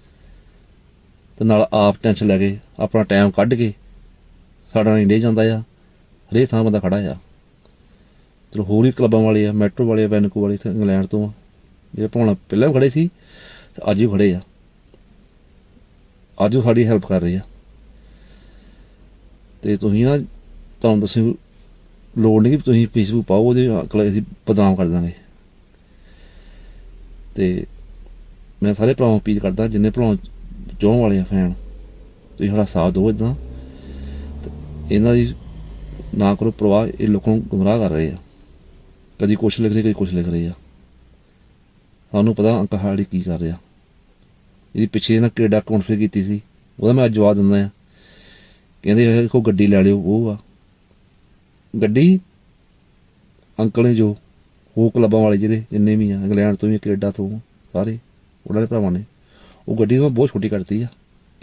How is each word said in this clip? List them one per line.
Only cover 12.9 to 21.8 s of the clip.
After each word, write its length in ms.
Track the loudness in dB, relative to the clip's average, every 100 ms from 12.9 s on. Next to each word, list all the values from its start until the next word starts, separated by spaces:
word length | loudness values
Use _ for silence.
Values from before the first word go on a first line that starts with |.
ਸੀ 180 | 0 -4 -4 -20 -20 -20 -20 -20
ਤੇ 160 | -10 -4
ਅੱਜ 140 | 0
ਵੀ 20 | 2
ਖੜੇ 280 | 2 2
ਆ। 60 | 0 -8 _ _ _ _ _ _ _ _ _ _ _ _ _ _ _ _ _ _ -4 0
ਅੱਜ 100 | 0
ਉਹ 60 |
ਸਾਡੀ 240 | 2 2 4
ਹੈਲਪ 200 | 2 0
ਕਰ 140 | -2
ਰਹੇ 160 | 0 -4
ਆ। 40 | -6 -20 -20 -20 -20 -20 -20 -20 -20 -20 -20 -20 -20 -20 -20 _ -20 -20 -20 -20 _ -10
ਤੇ 140 | -4 -2
ਤੁਸੀਂ 300 | 0 2 2
ਨਾ, 120 | 0 -4 -16 -20 -20 -20 -4
ਤੁਹਾਨੂੰ 200 | 0 2
ਦੱਸਣ 220 | 0 0
ਦੀ 120 | 0 -2 _ _ -20 -20